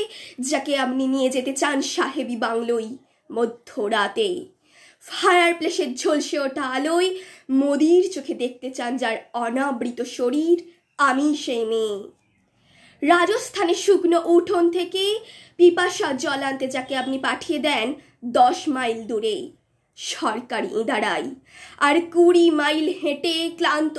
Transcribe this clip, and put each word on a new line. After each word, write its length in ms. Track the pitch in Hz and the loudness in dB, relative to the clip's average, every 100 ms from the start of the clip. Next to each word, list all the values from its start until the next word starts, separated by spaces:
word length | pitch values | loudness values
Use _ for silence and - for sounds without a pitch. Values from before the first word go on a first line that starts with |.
| 440 - - - | -2 -10 -16 -10
যাকে 320 | 262 294 277 277 | -4 -4 -2 -2
আপনি 280 | 254 262 262 | -2 -2 0
নিয়ে 220 | 269 262 | 0 0
যেতে 220 | 262 254 | 0 -4
চান 260 | 269 294 277 262 | -2 0 0 -2
সাহেবি 500 | - 262 277 233 240 | -2 -4 -4 -6 -4
বাংলোয় 540 | 226 233 233 233 220 262 _ _ - | -2 -2 -2 -4 -4 -12 _ _ -10
মধ্যরাতে। 1000 | 220 233 233 - - 208 220 202 233 208 180 - _ _ _ - _ | -4 -4 -4 -12 -6 -2 0 0 -2 -2 -4 -10 _ _ _ -20 _
ফায়ারপ্লেসের 840 | - 339 392 359 339 339 320 - 285 | -14 -2 4 4 4 2 -2 -2 -4
ঝলসে 420 | 254 320 302 - 294 | -2 0 0 -2 -4
ওঠা 260 | 269 269 262 | -4 -4 -4
আলোয় 380 | 262 294 339 370 370 - - - | -2 0 2 0 -2 -12 -16 -2
মোদির 540 | 269 285 285 311 349 370 | 2 2 4 6 6 4
চোখে 240 | 294 269 | -2 -8
দেখতে 340 | 220 247 247 254 | -4 -6 -6 -10
চান 220 | 262 240 254 | -6 -4 -2
যার 180 | 240 220 - | -4 -4 -8
অনাবৃত 640 | 233 233 247 285 247 247 - 247 | -6 -4 -2 -2 -2 -6 -6 -8
শরীর, 480 | - 247 294 320 349 - _ _ - | -4 -2 0 2 2 0 _ _ 0
আমি 280 | 277 262 302 285 | 2 4 2 0
সেই 280 | - 233 | -2 -4
মেয়ে। 320 | 220 226 220 202 208 - _ _ _ _ _ _ _ - | -2 -2 -2 -6 -12 -20 _ _ _ _ _ _ _ -2
রাজস্থানের 760 | 285 349 339 440 - 381 349 349 | 2 4 4 0 -4 -2 0 2
শুকনো 400 | - 370 349 339 339 | 4 4 4 2 4
উঠোন 360 | 339 339 370 339 | 4 4 2 2
থেকে 340 | 349 349 381 392 440 - - - | 2 -2 -2 -2 -2 -6 -20 -8
পিপাসা 540 | - 349 349 359 - 339 | 4 6 6 0 0 -2
জল 260 | 262 311 277 | -2 -4 -4
আনতে 240 | 277 269 262 | -4 -4 -4
যাকে 260 | 262 262 262 | -6 -6 -6
আপনি 200 | 262 269 | -4 -4
পাঠিয়ে 420 | 262 262 - 302 | -4 -4 -4 -2
দেন 260 | 294 262 226 302 - _ 240 | 0 0 -2 -6 -14 _ 0
দশ 260 | 254 247 339 - | 4 4 4 -2
মাইল 320 | 262 247 226 | -2 -2 -4
দূরে 320 | 220 226 220 185 - - _ _ _ - | -4 -4 -2 -4 -8 -16 _ _ _ -14
সরকারি 720 | - - 285 220 240 226 - | -12 -4 -4 -4 -6 -6 -4
ইঁদারায়, 540 | - 226 220 208 170 - - _ - - - | -4 -2 -2 -2 -2 -6 -10 _ -20 -16 0
আর 180 | 285 311 339 | 2 2 2
কুড়ি 380 | 330 349 349 339 | 4 6 6 6
মাইল 360 | 302 294 311 311 | 4 2 0 -2
হেঁটে 420 | - 339 269 339 330 330 | -2 -4 -2 -2 -2 -4
ক্লান্ত 460 | 339 320 302 311 | -2 0 0 -2